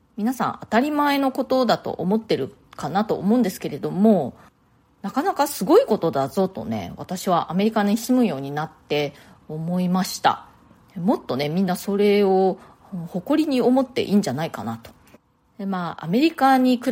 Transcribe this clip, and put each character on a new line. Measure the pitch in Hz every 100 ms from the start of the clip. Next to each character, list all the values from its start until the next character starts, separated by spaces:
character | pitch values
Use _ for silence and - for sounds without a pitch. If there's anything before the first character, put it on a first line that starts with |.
| _ -
皆 | 214
さ | 262 147
ん | -
当 | -
た | 220
り | 294
前 | 294 294 285
の | 269
こ | 262
と | 247 262 240
だ | 165
と | -
思 | - 175 220
っ |
て | 226 147
る | 135 - _ -
か | 147
な | 175
と | 214 156
思 | 185 247
う |
ん |
で | 208
す | -
け | 156
れ | 143
ど | 151
も、 | 165 220 196 123 - - _ _ _ _ _
な | 196
か | -
な | 370
か | 339 285
す | -
ご | 196 381
い | 539
こ | 208
と | 165
だ | 143 135
ぞ | - 185
と | 113 113
ね、 | 110 87 -
私 | - 185 -
は | 170 -
ア |
メ | 180 214
リ |
カ | 220
に | 202 226
住 | - 254
む | 220
よ | 135
う |
に | 139
な | 147 156
っ | - -
て | 147 143 - - - -
思 | 156 160 180
い | 180
ま | 180
し | 185 -
た。 | 143 - - - - _ _ 185
も | 175 294
っ |
と | - 127
ね、 | 147
み | 170
ん | 190
な | 180
そ | - 202
れ | 208 202
を | 196 190 190 170 - - - 180 170
誇 | 180 - 302 311
り |
に | 254
思 | 240 254
っ | 262
て | -
い | -
い | 202
ん |
じ | 156
ゃ |
な | 127 160
い |
か | -
な | 104 113
と。 | - - _ - _ _ _ -
で、 | 196
ま | 185 170 -
あ、 | 165
ア |
メ | 214
リ | 320
カ | - 269 262
に | 254 247
比 | 262